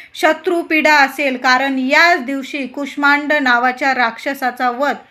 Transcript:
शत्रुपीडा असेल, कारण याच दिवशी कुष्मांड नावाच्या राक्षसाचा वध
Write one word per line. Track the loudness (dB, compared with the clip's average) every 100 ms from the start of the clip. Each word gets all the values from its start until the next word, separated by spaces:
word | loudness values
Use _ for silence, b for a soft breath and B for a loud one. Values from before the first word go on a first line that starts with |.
| B -2
शत्रुपीडा | 0 0 0 -2 0 2 4
असेल, | 4 4 0 -4 0
कारण | 2 2 0 -2
याच | 0 4 4 2 -2
दिवशी | -8 -6 -8 -8
कुष्मांड | -8 -10 -2 0 2 0
नावाच्या | 0 2 2 0 0 -2
राक्षसाचा | 0 -2 -2 -8 -4 -4 -2 -4
वध | -2 -2 -4 -8